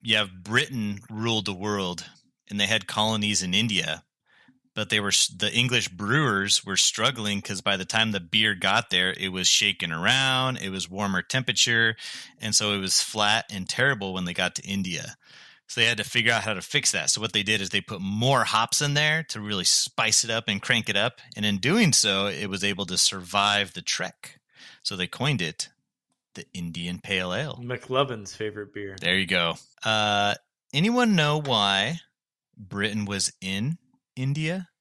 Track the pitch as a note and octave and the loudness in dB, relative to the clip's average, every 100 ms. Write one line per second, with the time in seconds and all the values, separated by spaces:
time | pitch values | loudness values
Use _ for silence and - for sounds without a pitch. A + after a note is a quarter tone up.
0 | A#2 A2 G2+ F#2 F2+ A#2 D3+ C3 G#2 G2+ | 2 2 2 -6 -2 0 0 -2 -4 -6
1 | - G#2+ A2+ A2 G2+ F#2 G#2 G2+ F#2+ E2+ | -10 -4 0 0 -2 -4 -2 -2 -2 -4
2 | - - _ _ _ G#2 G2 A2 - - | -10 -20 _ _ _ -2 2 0 0 0
3 | G#2+ A2 G#2 G2+ F#2 F#2+ A#2 F#2+ D#2+ D#2+ | 0 0 0 0 0 0 0 -2 -2 -6
4 | _ _ _ _ _ _ _ - G#2+ G#2+ | _ _ _ _ _ _ _ -8 -2 -2
5 | G2+ F#2+ - G2 G#2+ A#2 B2 A#2+ G#2 F2+ | 2 2 0 -2 -2 2 2 2 0 -6
6 | G2+ C3+ D3 G2 G2 - - F#2+ - - | 0 2 2 2 2 0 0 2 2 2
7 | A#2 B2 G#2 G2+ - G2 G#2 G2 F#2 A2 | 0 0 -2 -2 -4 -4 -2 -2 0 0
8 | A2+ G2 E2+ G#2+ A2 F#2+ G2 G#2+ G2 F2+ | 2 0 0 2 2 2 2 2 2 0
9 | F#2 - F#2+ F#2 F2+ - G#2 G2 F2+ D#2+ | 0 -2 -4 -2 2 4 2 0 -4 0
10 | F#2+ C3 C3+ C3 C3 B2+ F#2+ F#2+ E2+ F#2+ | 2 2 2 2 0 -2 -6 -6 -6 -4
11 | G2+ F#2 - C3 B2 A#2+ - A#2 A2+ A2 | -2 -2 0 -2 0 2 4 4 4 0
12 | - - - _ A2 G#2 G#2+ G2+ F#2+ - | -10 -14 -16 _ 0 2 2 0 0 0
13 | - A2 G#2 A2 - G#2+ F#2 - C3+ B2+ | 0 2 4 4 0 -8 -6 0 2 2
14 | G2 F#2 F2+ F2 F2+ - - G2 F#2 E2 | -2 -4 -4 -2 -2 -2 -4 -4 -2 -4
15 | E2 - - - - - _ - A2+ A2 | -8 -14 -20 -20 -20 -20 _ 2 2 4
16 | G#2 B2 A2+ A#2 A2 G2 - D3 - G2 | 0 0 2 2 0 -4 -2 0 0 0
17 | C#2+ - G#2+ G#2+ G2+ G#2+ F#2+ G2+ - G2 | 0 0 0 -2 0 0 0 -4 -4 -6
18 | F#2+ G#2 B2+ C3+ G#2+ A2 A2+ - D3 C#3+ | -4 0 4 4 4 2 2 0 0 2
19 | D3+ D#3 D#3 A2 G#2 G#2 F2 - - - | 2 0 -4 -8 -4 0 2 2 0 0
20 | A2+ - A#2 A2+ A2+ G2 - A#2+ G#2+ G2 | 2 2 2 -2 0 -4 0 0 2 0
21 | A#2 - - - G#2 G2+ A#2 G#3 F#3+ A2 | -2 -4 -18 -4 -2 0 2 4 4 4
22 | G#2+ G2 G2+ D2+ G2 G2 G2+ F#2+ F#2 F#2 | 4 2 0 -2 -4 -2 -2 -2 -4 0
23 | - G2 F2 G2+ G2+ G2+ G2 - - - | 0 0 -2 2 4 2 0 -6 -6 -4
24 | F2+ - - - _ _ - - - F#2+ | -4 -10 -20 -20 _ _ -20 -10 -8 -4
25 | F#2 - D3+ - E2+ - - _ _ _ | -6 -2 0 0 -2 -6 -12 _ _ _
26 | _ _ _ - - F2+ E2+ E2 F2 F2+ | _ _ _ -18 -14 -10 -8 -6 -6 -8
27 | - F#2+ F2+ F#2 D3 A#2+ A#2+ B2 - B2+ | -2 0 0 -2 -4 -8 -8 -10 -2 0
28 | C#3 A2+ G2 - G#2+ G#2 G2+ G#2 G2+ F#2+ | 0 -2 -12 -6 -6 -6 -12 -10 -12 -6
29 | F2 F#2 F#2 F#2 E2+ E2 - _ A#2 A2 | 0 2 2 2 2 -2 -10 _ -2 0
30 | G#2+ G#2 G2+ G#2 _ _ _ C#3 F#3+ A#3+ | 2 2 2 -2 _ _ _ 0 2 4
31 | A#3+ F#3+ D3 D3+ D3 A#2 G2+ G2 G#2+ E3+ | 4 4 4 2 2 2 4 2 0 -4
32 | - _ _ _ _ _ F#2+ G2 G#2 G#2 | -10 _ _ _ _ _ -10 -4 -2 -2
33 | G2+ G2+ - - F#2+ F#2+ B2 E3 _ _ | -4 -2 -4 -4 -4 -2 -2 -4 _ _
34 | _ - C3 C#3+ D#3 F#3 F3+ _ | _ -6 -2 -2 -2 -4 -8 _